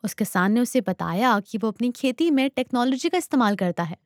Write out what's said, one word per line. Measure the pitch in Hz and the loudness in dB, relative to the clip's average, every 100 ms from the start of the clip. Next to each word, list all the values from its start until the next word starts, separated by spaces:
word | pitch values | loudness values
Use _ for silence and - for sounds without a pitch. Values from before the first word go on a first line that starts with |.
उस | 214 | -8
किसान | - 208 190 190 | -4 -2 0 2
ने | 220 | 2
उसे | 247 254 | 2 0
बताया | 196 180 165 175 247 208 | 0 -4 -4 0 2 2
कि | 185 220 | -2 -4
वो | 220 | -4
अपनी | 202 247 | -2 -4
खेती | 240 262 247 330 | -2 -2 0 2
में | 277 269 | 2 2
टेक्नोलॉजी | - 254 247 247 262 339 | -2 -4 0 0 0 0
का | 359 | -2
इस्तेमाल | - 285 220 202 | 0 2 2 2
करता | 185 175 | -2 -2
है। | 170 175 | -6 -8